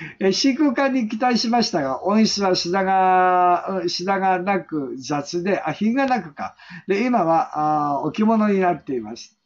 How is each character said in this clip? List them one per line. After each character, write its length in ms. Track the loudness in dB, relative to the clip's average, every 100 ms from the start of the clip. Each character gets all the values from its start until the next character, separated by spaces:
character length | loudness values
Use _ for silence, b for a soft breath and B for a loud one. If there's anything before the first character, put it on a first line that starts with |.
| -16 B
え、 120 | 0
真 240 | 2 0 2
空 160 | 0
管 200 | 2 0
に 160 | 0 -2
期 80 | -2
待 220 | 0 0
し 100 | 0
ま 140 | 0
し 80 | 0
た 120 | -2
が、 220 | -4 -4
音 220 | 0 2 2
質 160 | 2
は 120 | 0
品 300 | 0 0 -2
が、 960 | 2 2 4 4 4 4 4 2 0 -4
う 20 |
ん、 40 | -4
品 300 | -4 -4 0
が 200 | 0 0
な 200 | 0 -2
く 360 | -2 -6 -6 -8
雑 440 | -6 -6 -4 -4
で、 180 | -2 -2
あ、 120 | -2
品 220 | -2 0
が 120 | 0 0
な 140 | 0
く 140 | -4
か。 200 | -10 -12 -14 B -12 B
で、 200 | 0 2
今 180 | 2
は、 720 | 2 2 0 -2 0 0 0
あ、 60 | -2
置 220 | -4 0
物 240 | 2 4 2
に 100 | 2
な 120 | 2
っ 120 | 0
て 100 | -4
い 60 | -6
ま 160 | -6 -12
す。 220 | -18 _